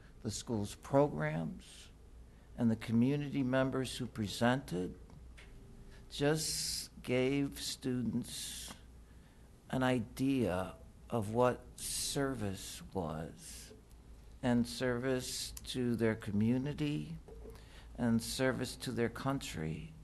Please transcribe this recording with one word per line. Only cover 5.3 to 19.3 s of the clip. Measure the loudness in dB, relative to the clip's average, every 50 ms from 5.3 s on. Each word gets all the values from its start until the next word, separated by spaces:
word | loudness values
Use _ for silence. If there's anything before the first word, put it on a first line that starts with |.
| -18 -18 -18 -16 -16 -16 -16 -16 -18 -16 -16 -16 -16 -16 -16 -10
just | -2 2 4 4 4 4 2 -2 -2 -2 -2 -2 -2 -4 -6 -10 -14 -10
gave | -2 2 4 4 4 4 4 2 2 0 -2 -6
students | -6 -6 -6 -4 -2 0 0 2 2 2 0 0 -2 -2 -6 -8 -8 -8 -8 -10 -10 -12 -12 -14 -16 -18 -18 -20 -20 -20 -20 -20 -20 -20 -20 -20 -20 -20 -20 -20 -8 -2
an | 0 2
idea | 4 4 4 2 0 -4 -2 0 2 4 4 4 4 4 4 2 0 -2 -6 -12 -16 -18 -18 -20 -8 -2
of | 0 0 0 2
what | 4 6 6 6 4 2 -6 -14 -12
service | -8 -6 -4 -4 -2 -2 -2 0 0 0 0 0 -2 -2 -2 -2 -4 -8 -10 -10 -12 -12 -4
was, | -2 -2 -2 -2 -2 -4 -6 -8 -10 -14 -14 -14 -14 -14 -14 -16 -18 -18 -20 -20 -20 -20 -18 -18 -18 -18 -18 -18 -14 -2
and | 2 4 4 4 4
service | 2 0 0 0 2 2 2 2 2 2 2 0 -4 -4 -4 -6 -6 -8 -10 -10 -6
to | -2 0 2 2 4
their | 4 4 4 4
community, | 2 -2 0 2 4 6 6 4 4 2 -2 -2 -2 0 0 0 -2 -4 -4 -8 -10 -12 -14 -16 -14 -14 -14 -14 -14 -16 -16 -18 -16 -16 -14 -4 0
and | 2 4 4 4
service | 2 0 0 4 4 4 4 2 -2 -4 -4
to | -6 -4 -2
their | 2 2 2 2
country. | 0 -2 -2 0